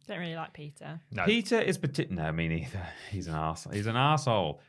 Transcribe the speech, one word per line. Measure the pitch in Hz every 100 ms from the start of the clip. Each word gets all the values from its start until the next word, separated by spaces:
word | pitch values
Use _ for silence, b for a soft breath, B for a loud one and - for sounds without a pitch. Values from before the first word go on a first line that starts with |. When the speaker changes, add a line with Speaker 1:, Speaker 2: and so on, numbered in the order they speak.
| -
Speaker 1:
Don't | 196
really | 170 165
like | 160
Peter. | - 151 - 147 160 -
Speaker 2:
No. | 113 185
Speaker 3:
Peter | 233 - 226
is | - 185
peti-, | 147 - -
no, | 90 78
me | 80 82
neither. | 80 80 95 90 -
<laughs> | -
He's | 101 82
an | 78
arse-, | 80 80 -
he's | 104 107
an | 113
arsehole. | 139 156 135 110 80 71